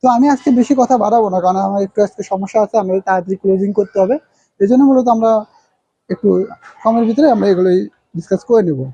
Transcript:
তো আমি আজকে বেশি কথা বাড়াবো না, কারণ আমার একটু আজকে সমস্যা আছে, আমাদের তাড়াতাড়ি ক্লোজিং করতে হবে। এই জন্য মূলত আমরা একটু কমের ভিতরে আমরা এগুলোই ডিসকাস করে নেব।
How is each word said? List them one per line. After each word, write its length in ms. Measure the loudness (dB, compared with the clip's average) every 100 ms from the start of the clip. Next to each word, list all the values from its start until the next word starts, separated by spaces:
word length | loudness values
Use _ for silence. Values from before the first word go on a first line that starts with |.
তো 40 | 0 2
আমি 100 | 2
আজকে 140 | 0 0 0
বেশি 160 | 2 0
কথা 140 | 2 0
বাড়াবো 220 | 0 0 0
না, 40 | -2
কারণ 140 | -2 -2 -2
আমার 120 | -4 -4
একটু 120 | -2 -4
আজকে 160 | -4 -8
সমস্যা 260 | -6 -4 -2
আছে, 120 | 0 -2
আমাদের 200 | -2 -4 -2
তাড়াতাড়ি 280 | -4 -2 -6
ক্লোজিং 280 | -2 -2 -2 -2
করতে 180 | -4 -2
হবে। 140 | 0 -2 _ _ _ _
এই 60 | 0
জন্য 120 | 4 4
মূলত 180 | 4 2 0
আমরা 140 | 2 0 -4 _ _ _ _ _ _
একটু 160 | -2 0 0 -2 -10 -20 -6
কমের 220 | -2 0 0
ভিতরে 180 | 2 2
আমরা 120 | 2 0
এগুলোই 260 | 2 2 0 -2 _ _ -14
ডিসকাস 240 | -6 -6 0
করে 140 | 0 0
নেব। 120 | -4 -8